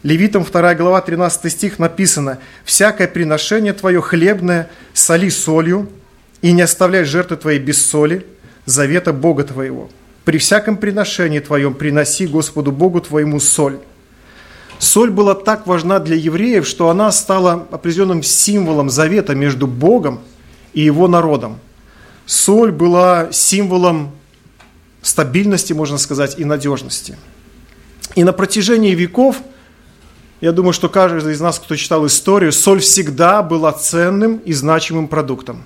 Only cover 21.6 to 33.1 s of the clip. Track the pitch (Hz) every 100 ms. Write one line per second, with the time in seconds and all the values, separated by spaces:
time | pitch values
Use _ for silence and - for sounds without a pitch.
21.6 | _ _ - - - - - - - 208
22.6 | 226 151 175 175 180 180 160 - - 190
23.6 | 196 185 180 165 143 143 _ _ - _
24.6 | - _ _ _ - - 139 151 202 185
25.6 | - 156 147 143 - 143 139 143 147 147
26.6 | 143 131 127 - - - - - - -
27.6 | - - - - - 185 175 180 190 214
28.6 | 196 226 208 175 175 240 269 262 - -
29.6 | - _ - _ - - - _ 165 165
30.6 | 180 170 170 196 185 165 151 151 170 156
31.6 | - 151 - 160 151 - - 196 170 147
32.6 | - 196 190 196 151